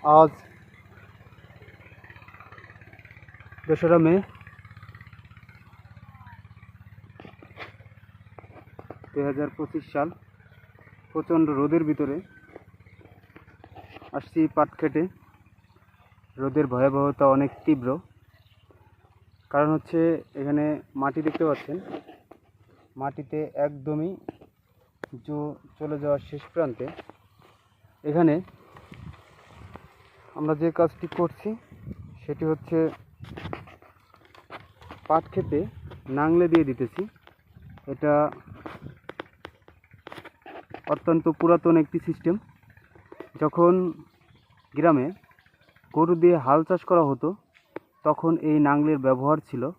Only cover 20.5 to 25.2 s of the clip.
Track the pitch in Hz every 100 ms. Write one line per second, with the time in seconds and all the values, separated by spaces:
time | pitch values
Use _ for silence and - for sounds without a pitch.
20.5 | 147 151 151 - 135 135 135 151 147 160
21.5 | 139 - 160 - - - - _ - _
22.5 | _ _ _ _ - 135 139 139 151 151
23.5 | 135 147 147 135 151 165 196 - - -
24.5 | _ _ _ _ _ - 127